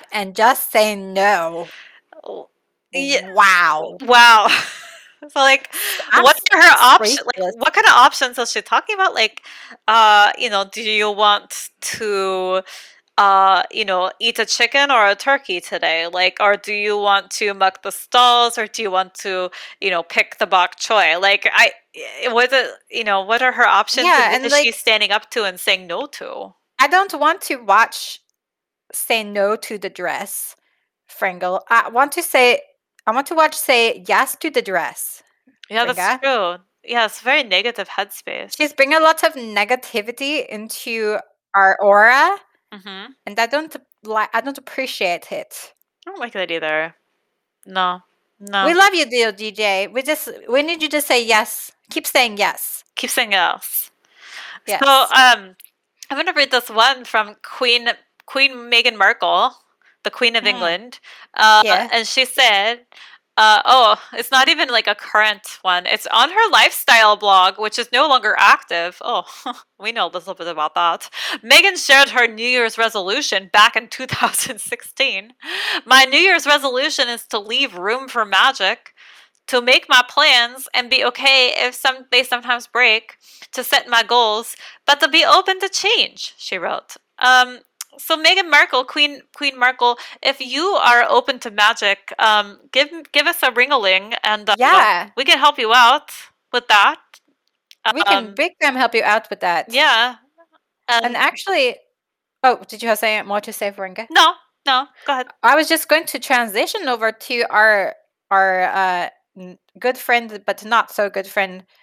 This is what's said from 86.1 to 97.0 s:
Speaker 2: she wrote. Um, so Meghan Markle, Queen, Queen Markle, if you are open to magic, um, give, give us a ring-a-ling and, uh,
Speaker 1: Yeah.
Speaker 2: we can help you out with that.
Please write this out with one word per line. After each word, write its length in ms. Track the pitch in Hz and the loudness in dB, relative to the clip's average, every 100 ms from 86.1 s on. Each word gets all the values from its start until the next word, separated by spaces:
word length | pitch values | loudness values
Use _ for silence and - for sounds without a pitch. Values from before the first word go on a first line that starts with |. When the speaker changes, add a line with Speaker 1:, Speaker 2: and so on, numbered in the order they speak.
| - - - | -8 -16 -14
Speaker 2:
she 180 | - 190 | -12 -8
wrote. 400 | 175 - - - _ - | -6 -8 -10 -20 _ -2
Um, 400 | 254 254 254 247 _ - - - | 2 4 2 -6 _ -20 -20 -12
so 160 | - 320 | -6 0
Meghan 280 | 320 370 349 | 2 0 2
Markle, 340 | 294 330 254 | 2 2 -2
Queen, 380 | 254 311 294 285 _ | -4 -2 -2 -2 _
Queen 240 | - 285 262 | -10 -8 -2
Markle, 380 | 247 254 240 240 - - | -2 2 0 -2 -8 -6
if 160 | - 269 | -6 -4
you 240 | 262 269 370 359 240 | -6 -4 -2 0 4
are 160 | 240 233 | 4 4
open 300 | 240 247 254 | 2 0 -6
to 120 | 233 | -6
magic, 640 | 208 208 226 208 196 - - | 0 0 2 -2 -4 -6 0
um, 420 | 220 214 202 196 - | 2 2 -2 -10 -6
give, 200 | 262 294 330 294 | -4 -4 -6 -4
give 140 | 294 294 | -2 0
us 160 | 339 | 0
a 80 | 285 | -2
ring-a-ling 640 | 233 254 277 196 190 208 233 | 0 0 0 2 0 -2 -6
and, 280 | 214 214 208 | -4 -4 -2
uh, 60 | 208 | 0
Speaker 1:
Yeah. 500 | 262 370 220 175 202 - | 4 4 4 0 -4 -4
Speaker 2:
we 80 | |
can 140 | 269 302 | 2 4
help 200 | 269 285 | 4 2
you 140 | 220 | 2
out 380 | 247 240 285 - - - _ - | 6 6 4 -2 -20 -20 _ -8
with 160 | - - | -6 2
that. 300 | 214 220 311 | 4 4 0